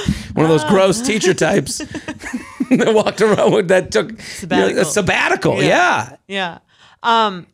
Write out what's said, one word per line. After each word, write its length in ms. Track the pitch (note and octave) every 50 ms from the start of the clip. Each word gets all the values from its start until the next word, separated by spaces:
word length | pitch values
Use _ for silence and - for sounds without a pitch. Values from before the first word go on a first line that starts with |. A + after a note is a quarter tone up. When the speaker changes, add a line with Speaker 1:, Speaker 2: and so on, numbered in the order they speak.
| - - - - - - -
Speaker 1:
one 100 | - D#3
of 60 | D#3+
those 140 | D#3+ D3+ -
Speaker 2:
Ah. 40 | -
Speaker 1:
gross 300 | G#3 G3 F#3+ G3 G3+ A3
teacher 340 | B3 C4 G#3+ G#3 - F#3+ F3
types 440 | - - - G3+ - C#3 - - -
Speaker 2:
<laughs> 0 |
Speaker 1:
<laughs> 920 | D4+ - - D4 - - - - - - - - - - - - C4 -
that 220 | B3+ D#3 - A3 G#3+
walked 260 | G#3+ G#3 G#3 G3 -
around 320 | G#3+ A3 G3 - - G#3+
with, 160 | F#3 G#3+ F#3+ E3+
that 220 | F#3+ F#3 F3+ -
took, 200 | - - - -
you 60 | A3+ - - - - - G3+ D#3+
know, 180 | F3+ F#3+ F#3+ F#3+
a 160 | - - F#3+
Speaker 2:
Sabbatical. 0 |
Speaker 1:
sabbatical. 760 | - - G#3 F#3 D#3+ F#3+ A#3+ - E4+ F#4+ - - D3 G#2+ G2
Speaker 2:
Yeah. 60 | - D#3+
Speaker 1:
Yeah. 480 | G3+ D#4+ F4+ E4+ B3+ B2+ G#2+ - - - _ -
Speaker 2:
Yeah. 300 | G3 G3 F#3 E3+ - - - _ _ _ - - _ _ -
Um, 420 | A#3 A#3 A3+ A3 G#3 F#3+ F3 - -